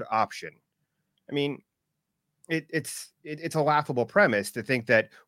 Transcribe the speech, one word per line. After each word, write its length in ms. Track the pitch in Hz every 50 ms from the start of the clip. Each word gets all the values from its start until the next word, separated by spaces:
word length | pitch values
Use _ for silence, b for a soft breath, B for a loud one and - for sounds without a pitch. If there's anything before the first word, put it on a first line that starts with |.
| 107 -
option. 400 | 107 110 107 104 - - 85 80 - _ _ _ _ _ _ _ _ _ _ _ _ _ _ -
I 40 | 131
mean, 280 | 143 143 143 135 - - _ _ _ _ _ _ _ _ _ _ _ _ _ _ _ _ -
it, 180 | 165 160 160 -
it's, 420 | - 160 - - - - - - _ _ -
it, 160 | 151 151 147
it's 140 | 165 165 -
a 60 | 160
laughable 440 | 147 151 147 147 147 - 135 123 117
premise 440 | - - 202 208 151 110 101 101 -
to 100 | - 123
think 240 | 110 - 131 123 113
that 240 | - 120 110 110 - b b b